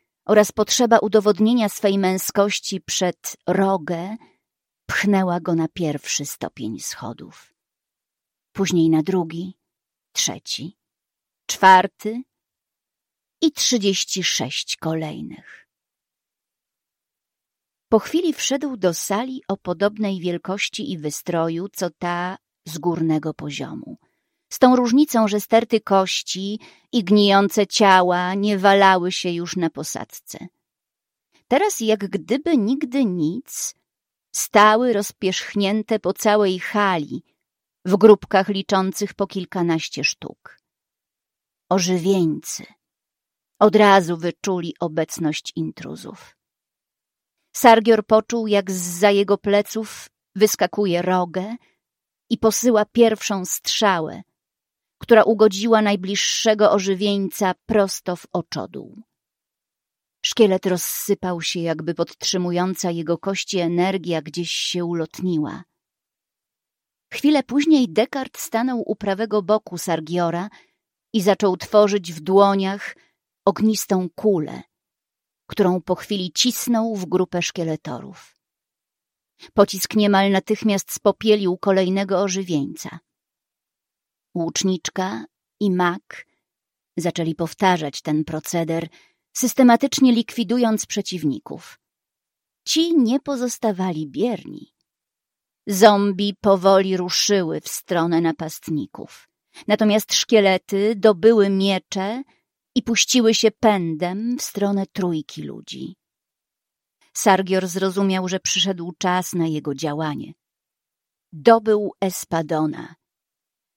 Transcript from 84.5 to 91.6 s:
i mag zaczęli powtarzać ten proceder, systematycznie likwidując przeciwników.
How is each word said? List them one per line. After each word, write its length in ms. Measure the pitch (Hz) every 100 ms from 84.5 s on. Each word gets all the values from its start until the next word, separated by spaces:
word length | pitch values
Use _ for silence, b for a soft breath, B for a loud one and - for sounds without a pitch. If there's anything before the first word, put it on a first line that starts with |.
| - 190 180 - - 185 226 - _ _ _
i 120 | 208
mag 540 | 180 180 175 - - - _ _ _ _ _ _ -
zaczęli 380 | 165 - 165 156
powtarzać 640 | 165 - 196 180 151 -
ten 220 | - 151
proceder, 640 | 151 156 - 175 160 165 165 b b b _
systematycznie 800 | - 247 - 247 233 277 - 262
likwidując 720 | 233 226 - 196 247 233 214 -
przeciwników. 920 | - - 180 156 135 - 71